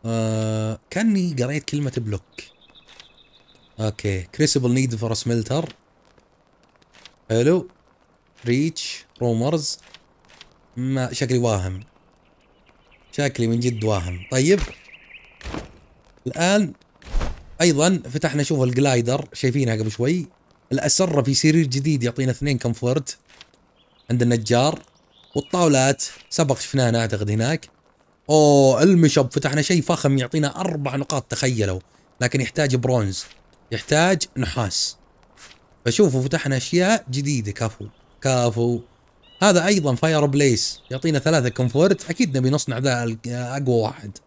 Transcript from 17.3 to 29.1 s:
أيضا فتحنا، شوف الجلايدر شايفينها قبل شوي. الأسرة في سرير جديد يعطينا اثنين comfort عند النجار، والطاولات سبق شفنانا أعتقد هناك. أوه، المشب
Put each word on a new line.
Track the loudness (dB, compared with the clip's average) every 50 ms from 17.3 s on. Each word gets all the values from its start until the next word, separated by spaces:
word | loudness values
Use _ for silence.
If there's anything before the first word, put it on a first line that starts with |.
| -6 -10 -16 -20 -4 2
أيضا | 2 2 4 4 2 2 2 0 -4 -6
فتحنا، | -6 -4 -4 -2 -2 -2
شوف | -2 0 0 0
الجلايدر | 0 0 2 2 2 2 2 2 0 0 -2 -4 -6 -8
شايفينها | -10 -4 -2 -2 0 0 0 0 0
قبل | -2 -2 -6
شوي. | -4 -2 -2 -2 -2 -2 -4 -8 _ _ _ _ _ _ _ _
الأسرة | -4 -2 0 0 2 2 0 2 0 0
في | 2 2 0
سرير | 2 2 4 4 4 2
جديد | 2 -2 -2 0 0 0 0
يعطينا | -2 -4 -2 -2 -2 -2
اثنين | -2 -2 -2 -2 -2 -2
comfort | -2 -4 -4 -2 -2 0 0 0 -2 -6 -12 _ _ _ -20 -20 -20 _ _ _ _ _ _ _ _ _ _ _ _ -2
عند | 0 2
النجار، | 2 2 2 0 0 0 2 2 2 2 -2 -4 -14 _ _ _ _ _ _ _ -20 _ _
والطاولات | -6 -4 -2 0 2 4 4 6 6 4 4 2 0 -4 -10 -10 -18 -16 _
سبق | -2 -2 0 0 0 -2
شفنانا | -4 -4 0 0 2 2 2 0
أعتقد | 0 -2 -2 -4 -2 -2
هناك. | 0 0 0 0 -2 -4 -6 -14 _ _ _ _ _ _ _ _ _ _ _ 4
أوه، | 6 6 8 8 8 8 8 8 6 6
المشب | 6 6 6 6 6 6